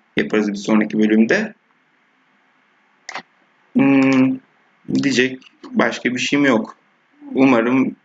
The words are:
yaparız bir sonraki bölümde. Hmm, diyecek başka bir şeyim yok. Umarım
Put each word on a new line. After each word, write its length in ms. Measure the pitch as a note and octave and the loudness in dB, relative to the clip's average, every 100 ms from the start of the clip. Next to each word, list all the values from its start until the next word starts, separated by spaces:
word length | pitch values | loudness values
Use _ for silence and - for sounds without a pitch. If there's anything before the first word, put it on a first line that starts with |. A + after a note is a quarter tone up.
| _ - | _ -6
yaparız 340 | G#2+ A2 G#2 | -2 -2 -2
bir 60 | G2+ | -4
sonraki 420 | G#2 G#2+ G#2 G#2+ | 0 0 0 0
bölümde. 540 | G#2+ G#2+ A2+ G3 A3 - _ _ _ _ _ _ _ _ _ _ _ _ _ _ - - - _ _ _ _ | 2 2 2 0 -2 -10 _ _ _ _ _ _ _ _ _ _ _ _ _ _ -18 -18 -18 _ _ _ _
Hmm, 640 | B3+ C#4 C4+ C4+ C4+ C3 - - _ _ _ - | 0 2 4 2 2 2 -2 -10 _ _ _ -6
diyecek 460 | - C#3 A#2 C3 B2+ - _ - | -4 -2 0 -2 -4 -18 _ -8
başka 440 | A3+ A#2+ A2 B2+ B2 | -2 -2 -2 -6 -4
bir 40 | |
şeyim 260 | B2 C#3+ C#3 | -2 0 2
yok. 320 | A2+ G#2+ - _ _ _ _ - | 0 -2 -14 _ _ _ _ -8
Umarım 640 | - C3+ A#2+ A#2 C3 B2+ - | 0 2 2 2 0 -2 -6